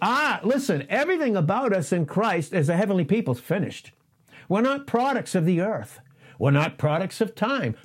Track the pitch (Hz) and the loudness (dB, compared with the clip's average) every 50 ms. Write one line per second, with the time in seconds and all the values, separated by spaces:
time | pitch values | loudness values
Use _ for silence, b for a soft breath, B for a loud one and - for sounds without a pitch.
0 | - 208 247 285 302 285 214 170 - 208 262 277 285 - 180 139 127 - 190 247 | -2 0 0 0 0 0 -2 0 0 0 0 0 0 0 -2 -2 -2 -2 0 0
1 | 294 339 370 330 302 254 214 190 156 147 190 240 277 247 196 185 147 - 190 175 | 0 0 0 0 0 0 2 2 2 2 0 0 0 0 0 0 0 0 0 -2
2 | 160 143 - 190 220 226 180 170 147 - - 185 143 147 170 170 214 196 196 185 | -2 -2 0 0 0 2 0 -2 -2 -2 0 0 2 2 2 2 2 2 2 0
3 | 160 - 196 233 226 - 123 - - - 165 202 151 - - - - - - _ | 2 2 0 0 2 -2 -4 -4 -2 -4 -2 -2 -2 -4 -6 -12 -18 -20 -20 _
4 | _ _ _ _ _ B B B B B 180 208 240 269 277 277 277 - - 233 | _ _ _ _ _ B B B B B 0 2 2 2 0 -2 -4 -2 0 0
5 | 247 277 269 233 151 - - 185 160 175 185 165 180 214 214 151 110 - - - | 0 2 0 -2 -4 -2 -2 0 2 2 2 2 0 0 -2 -4 -6 -10 -16 -20
6 | - - B B B B B B - 139 139 143 156 165 160 - - 151 151 165 | -20 -20 B B B B B B 2 4 4 4 2 0 -2 -2 -2 0 0 0
7 | 190 180 - - 220 202 - - 208 233 277 262 180 117 107 B | -2 -4 -2 -4 -4 -4 -2 -4 -2 -2 0 -2 -2 -4 -6 B